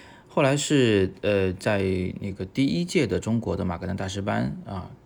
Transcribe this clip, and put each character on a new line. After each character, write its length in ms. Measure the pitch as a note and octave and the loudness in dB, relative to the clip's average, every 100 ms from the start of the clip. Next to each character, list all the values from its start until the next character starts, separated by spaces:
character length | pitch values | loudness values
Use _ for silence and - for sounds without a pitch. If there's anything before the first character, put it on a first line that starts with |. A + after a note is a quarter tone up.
| - - - | -20 -20 -6
后 160 | - | 2
来 120 | C3+ C#3+ | 2 2
是， 560 | - D3 A#2 G2+ F#2 - | 2 4 6 4 2 0
呃， 280 | G#2 G2+ F#2+ | 0 2 2
在 280 | F#2 A2 G2+ F#2+ F#2 F2+ - | 0 0 0 0 0 -2 -6
那 100 | G2 | -8
个 140 | - F#2 | -8 -6
第 180 | - | 0
一 220 | C#3 E3+ F3 | 0 0 0
届 220 | F3+ A#2+ | 0 2
的 120 | F#2 | 0
中 200 | A2 A#2 | 0 -2
国 180 | G#2+ F2+ | 0 -2
的 80 | F#2 | -2
马 100 | E2+ | -4
格 120 | F2+ | -6
南 100 | F#2+ | -6
大 100 | F#2+ | -6
师 140 | G2+ | -4
班 340 | G2+ G#2+ B2+ F#3 - | -2 -2 -2 -6 -10
啊， 240 | F#2+ F2 - | -10 -12 -16